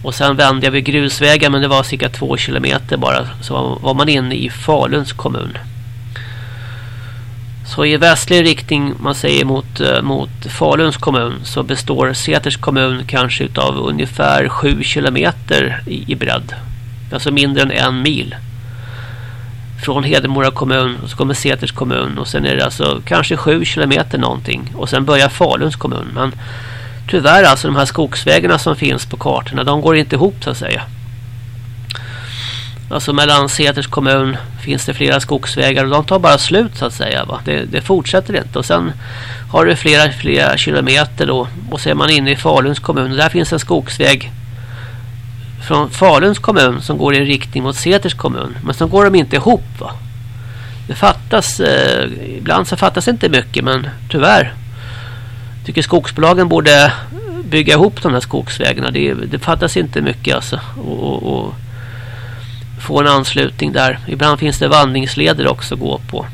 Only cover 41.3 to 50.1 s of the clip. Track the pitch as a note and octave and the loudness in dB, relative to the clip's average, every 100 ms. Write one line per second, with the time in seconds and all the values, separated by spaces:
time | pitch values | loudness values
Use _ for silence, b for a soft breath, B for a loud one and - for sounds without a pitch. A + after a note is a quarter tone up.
41.3 | C3 B2 - - D3 D3+ D3 D3 D3+ C3+ | 0 -2 -8 -8 -4 -2 2 4 4 2
42.3 | C#3 D#3+ C#3 C3 C#3+ - D3 C3 C3+ D#3+ | 2 4 4 4 0 -2 0 0 2 2
43.3 | F3 D#3+ E3 - D3+ B2+ - C#3+ C3+ - | 2 0 -2 0 0 0 0 2 2 -2
44.3 | - - B B B B B B - - | -12 -12 B B B B B B -12 -12
45.3 | - - - - D3+ D3 - F#3 D3 G3 | -12 -12 -12 -2 0 0 4 6 6 6
46.3 | G3+ - G3 C3 B2+ - D3+ C#3+ C#3 C#3 | 2 2 4 4 2 -4 0 2 2 2
47.3 | C#3 - C#3 C3 C3 E3 G3 F#3 B2 D3 | 0 -2 -4 -4 -2 2 2 2 -2 -2
48.3 | B2 C3 B2 D3+ C3 E3 G3 G3+ F#3+ C3 | -2 -6 -6 -6 -2 2 6 6 6 4
49.3 | C#3+ E3 A#3+ - - - - - | 2 4 2 0 -10 -12 -12 -14